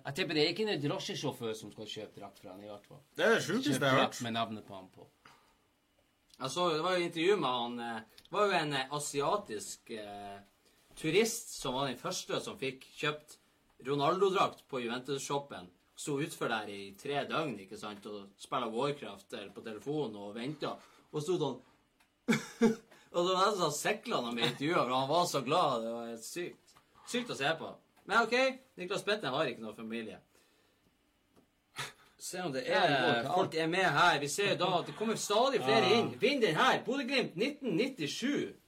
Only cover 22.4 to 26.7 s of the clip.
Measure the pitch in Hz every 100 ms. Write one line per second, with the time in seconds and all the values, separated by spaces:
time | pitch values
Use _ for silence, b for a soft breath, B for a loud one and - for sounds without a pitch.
22.4 | - - 226 220 - - - 175 180 185
23.4 | 196 202 160 143 175 214 240 165 120 120
24.4 | - 135 143 175 123 127 135 165 175 143
25.4 | 123 170 156 120 113 117 117 113 - 175
26.4 | 160 - _